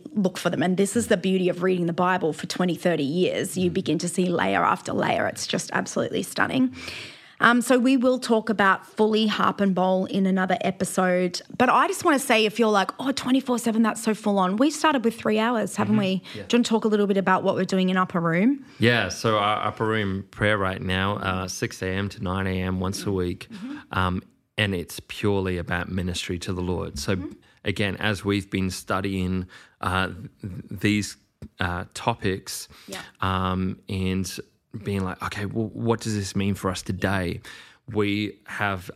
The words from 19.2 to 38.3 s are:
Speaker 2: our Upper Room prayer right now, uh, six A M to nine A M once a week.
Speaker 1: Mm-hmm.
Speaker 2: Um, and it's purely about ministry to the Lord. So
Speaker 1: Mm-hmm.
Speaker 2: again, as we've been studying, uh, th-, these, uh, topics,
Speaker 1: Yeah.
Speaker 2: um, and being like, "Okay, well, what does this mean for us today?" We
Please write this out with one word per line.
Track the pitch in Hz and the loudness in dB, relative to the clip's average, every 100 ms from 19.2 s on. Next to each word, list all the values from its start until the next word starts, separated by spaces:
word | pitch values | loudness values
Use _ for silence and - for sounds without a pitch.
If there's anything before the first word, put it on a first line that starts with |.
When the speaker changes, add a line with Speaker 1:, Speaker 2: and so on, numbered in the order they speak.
| 113 107 | 2 2
Speaker 2:
our | 101 107 104 | 2 2 -2
Upper | - 110 | -2 0
Room | 110 98 95 - | 0 0 -2 -6
prayer | - 104 107 | -2 2 2
right | 95 95 | 0 -2
now, | 95 92 98 104 | -2 0 0 0
uh, | 95 92 92 | -2 -2 -4
six | - 113 - | -6 -8 -4
A | 92 | -4
M | 95 101 | -2 -4
to | - | -4
nine | 92 95 95 | -4 -2 -2
A | 92 | -2
M | 92 92 | -2 -2
once | 92 - 104 | -2 -4 -2
a | |
week. | 95 90 - - | -2 -2 -4 -12
Speaker 1:
Mm-hmm. | 208 247 294 - | -14 -12 -12 -6
Speaker 2:
Um, | 92 92 92 - _ _ - | -2 -2 -2 -8 _ _ -2
and | 104 | -2
it's | 92 78 - - | -2 -6 -12 -14
purely | - 104 98 95 87 | -4 -2 0 0 -4
about | 85 87 87 | -4 -6 -4
ministry | 92 90 85 - 90 | -4 -4 -4 -6 -6
to | 104 | -6
the | 90 | -4
Lord. | 90 87 87 - | -4 -4 -6 -6
So | - 92 | -4 -4
Speaker 1:
Mm-hmm. | 175 - _ _ 101 | -4 -12 _ _ -6
Speaker 2:
again, | 92 101 92 | -2 -2 -2
as | 104 98 | -2 -2
we've | 101 101 95 | 0 0 0
been | 95 92 | -2 -2
studying, | 92 - 95 98 95 90 92 90 - - _ | -4 -4 -2 -2 -2 -2 -2 -4 -12 -20 _
uh, | 92 92 92 87 - - | -4 -2 -2 -6 -16 -14
th-, | 104 90 - | -12 -12 -12
these, | 98 107 104 95 - _ _ - - | -2 2 2 -2 -10 _ _ -14 -6
uh, | 90 87 - | -4 -4 -8
topics, | - - 117 98 98 - - - - - | -6 -4 -2 -2 -4 -6 -12 -12 -18 -14
Speaker 1:
Yeah. | - - - | -14 -14 -4
Speaker 2:
um, | 95 92 92 92 92 - - | -2 0 0 0 -2 -4 -6
and | 98 92 92 90 - - _ _ 113 | -2 0 -2 -4 -8 -14 _ _ -10
being | 104 98 | -4 -2
like, | 92 - | -2 -4
"Okay, | 92 107 98 | -8 -6 -4
well, | 113 110 113 | -4 -4 -2
what | 117 113 | 0 0
does | 113 107 | 0 -2
this | 98 101 | -2 -2
mean | 98 95 | 0 0
for | 95 | -2
us | 90 | -2
today?" | - 92 95 95 87 87 - - - - - | -4 -2 0 0 -2 -6 -12 -20 -20 -20 -6
We | 107 101 104 104 | -2 0 0 -4